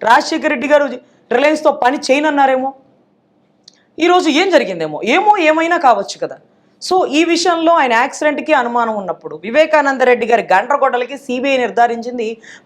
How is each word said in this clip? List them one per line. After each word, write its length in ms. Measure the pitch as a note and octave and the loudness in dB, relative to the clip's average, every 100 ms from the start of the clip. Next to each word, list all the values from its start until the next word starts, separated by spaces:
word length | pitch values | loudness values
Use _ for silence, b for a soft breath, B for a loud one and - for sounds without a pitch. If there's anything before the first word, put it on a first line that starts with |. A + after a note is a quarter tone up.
రాజశేఖర 460 | G#3+ C4 D4 D#4+ D4+ | 2 2 2 -4 -2
రెడ్డి 200 | C#4+ C4+ | -2 2
గారు 160 | D4 C#4+ B3 b b - | 2 2 -6 b b -4
రిలయన్స్తో 400 | A#3 D4 D4+ D#4 | 0 0 2 0
పని 260 | - A#3+ D4 C#4 | 0 0 0 0
చేయనన్నారేమో. 640 | C#4 D#4 C#4+ C4+ C4 C4+ - _ _ _ _ _ _ _ _ b b b - | 0 0 2 2 0 -4 -10 _ _ _ _ _ _ _ _ b b b -2
ఈరోజు 300 | E4+ F4+ D#4 | 2 2 2
ఏం 220 | D4 G4 | 0 2
జరిగిందేమో, 500 | D#4 G#3 F3 D#3 D3+ | 2 0 -6 -8 -6
ఏమో, 320 | G3+ E4+ G#4 G#4 | -2 2 2 2
ఏమైనా 400 | D#4 D#4 E4 E4+ | 2 2 0 2
కావచ్చు 500 | C#4 G3+ G3 - D3+ | 2 2 -2 -8 -10
కదా. 100 | - _ _ _ _ | -10 _ _ _ _
So 240 | - F#4 D#4+ | -2 0 2
ఈ 180 | C#4+ | 0
విషయంలో 480 | E4 E4+ F4+ E4 E4 | 0 0 0 0 2
ఆయన 200 | E4+ B3+ | 2 2
యాక్సిడెంట్కి 600 | A3+ C#4 - D4+ D4 D4+ | 2 0 -2 -4 -2 0
అనుమానం 440 | C#4+ A#3+ A#3+ A3+ G#3+ | 0 0 -2 -2 -4
ఉన్నప్పుడు, 440 | F3+ D#3+ D#3 D#3 | -8 -10 -12 -12
వివేకానంద 560 | G3 C4+ D#4 D#4 C#4 C4+ | -2 0 2 2 0 2
రెడ్డి 260 | B3 A#3+ A3 | 2 2 2
గారి 220 | A#3 F#3 | 0 2
గండ్రగొడ్డలకి 640 | F#3 A#3+ C#4+ C4 A#3+ A#3+ C4+ | 0 2 0 0 -2 -6 -10
సీబీఐ 400 | - B3+ C#4 C4 | -8 -4 -2 -2
నిర్ధారించింది 800 | A#3 F#3+ A#3+ A#3 A#3 A#3+ A3 A3 B B | -2 0 0 -2 -10 -8 -8 -10 B B